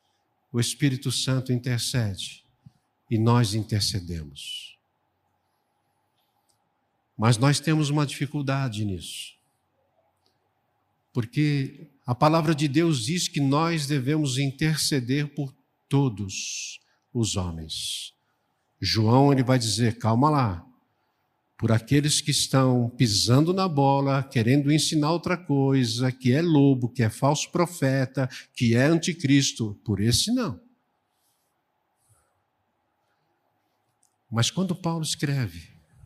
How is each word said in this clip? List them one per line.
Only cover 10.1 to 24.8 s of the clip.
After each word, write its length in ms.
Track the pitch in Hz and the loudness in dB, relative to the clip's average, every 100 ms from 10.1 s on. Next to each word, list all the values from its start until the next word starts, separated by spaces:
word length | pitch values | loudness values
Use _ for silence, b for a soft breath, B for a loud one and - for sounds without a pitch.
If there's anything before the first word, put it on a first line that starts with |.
| _ _ _ _ _ _ _ _ _ _ | _ _ _ _ _ _ _ _ _ _
porque 760 | - 113 - 151 143 135 - - _ | -6 -4 -2 0 0 -4 -10 -20 _
a 100 | - | -6
palavra 380 | 127 151 160 160 | 2 4 4 2
de 120 | 151 151 | 0 0
Deus 380 | 135 170 143 | 2 2 0
diz 240 | 110 175 - | -2 -4 -4
que 120 | - | -2
nós 460 | 139 143 165 165 139 | 0 2 0 -2 -2
devemos 500 | 147 123 156 147 123 | -2 0 0 0 -2
interceder 920 | 139 135 156 156 - 147 120 139 147 | -4 -2 -2 0 -2 -2 0 -2 -2
por 220 | - 135 - _ _ _ | -6 -8 -10 _ _ _
todos 920 | 139 139 101 98 - - - - - _ _ _ | 0 0 -2 -8 -10 -10 -10 -12 -16 _ _ _
os 240 | 123 107 95 | -4 -2 -2
homens. 760 | 90 82 82 - - - - - _ _ _ _ _ _ | -6 -8 -10 -10 -8 -10 -12 -18 _ _ _ _ _ _
João, 520 | 101 110 110 123 143 | -2 2 4 6 6
ele 100 | 135 | 4
vai 160 | 123 131 | 2 2
dizer, 400 | 110 104 120 - | 0 0 0 0
"Calma 300 | 110 113 147 | 0 2 2
lá, 380 | 147 120 87 - _ _ _ _ _ _ _ _ - | 2 0 -4 -10 _ _ _ _ _ _ _ _ -4
por 140 | 117 | 0
aqueles 500 | 113 - 143 147 - | 0 2 2 2 0
que 120 | - | -2
estão 580 | 135 - 135 131 123 120 | -2 0 2 4 2 0
pisando 640 | - 123 101 92 127 160 | 0 0 2 4 4 4
na 140 | 190 190 | 0 0
bola, 540 | 143 139 139 139 135 | 2 2 2 2 0
querendo 500 | 131 120 110 139 139 | -2 0 2 2 2
ensinar 400 | 151 | 0